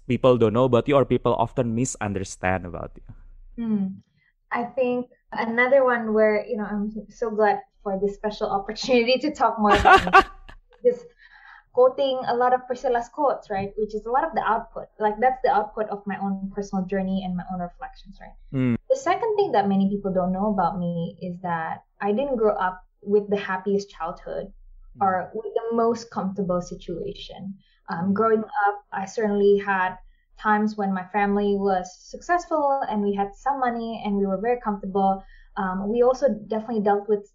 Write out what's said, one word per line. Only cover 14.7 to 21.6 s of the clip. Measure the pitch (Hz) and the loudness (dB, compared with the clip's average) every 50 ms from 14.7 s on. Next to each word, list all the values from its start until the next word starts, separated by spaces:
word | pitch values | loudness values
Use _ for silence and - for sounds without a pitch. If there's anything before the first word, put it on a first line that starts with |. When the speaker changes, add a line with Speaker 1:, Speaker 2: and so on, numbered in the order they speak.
| - 180 - - _ - | -12 -14 -14 -14 _ -4
Speaker 2:
Like, | 214 214 208 214 | -2 -2 0 2
that's | 240 254 254 - | 2 2 2 2
the | - - | 0 2
output | 185 202 214 214 - 226 214 - | 2 2 0 -2 -4 -6 -6 -6
of | 202 202 - | -6 -8 -8
my | 202 190 185 | -8 -8 -6
own | 196 196 196 190 196 196 - | -4 -4 -4 -6 -6 -8 -8
personal | 208 202 - - 190 185 | -8 -8 -4 -4 -4 -4
journey | 180 202 190 190 190 190 190 185 | -2 -2 -2 -2 -2 -2 -4 -4
and | 185 180 | -4 -6
my | 180 170 - | -6 -6 -6
own | 190 180 175 | -8 -8 -8
reflections, | 175 - - 156 151 - - - - 196 - | -10 -10 -14 -16 -16 -16 -20 -20 -20 -20 -20
right? | - - - - - - - | -20 -20 -20 -20 -16 -8 -4
Speaker 1:
Hmm. | 135 131 127 117 113 - - - | -2 0 0 0 -2 -2 -2 -2
Speaker 2:
The | - | 0
second | - 330 370 381 440 453 427 415 | 0 0 0 0 0 0 2 2
thing | 403 349 254 | 2 2 2
that | 208 196 196 196 | 2 2 4 2
many | 196 196 196 | 4 2 2
people | 208 196 202 196 180 | 0 0 -2 0 0
don't | 185 180 180 185 | 0 0 0 0
know | 185 202 220 208 | 0 0 0 0
about | 196 180 165 190 185 | 2 0 0 0 -2
me | 175 175 170 170 165 170 - - - | -2 -2 -2 -2 -4 -6 -6 -8 -10
is | 185 175 175 | -10 -10 -8
that | - 175 170 165 | -6 -4 -4 -4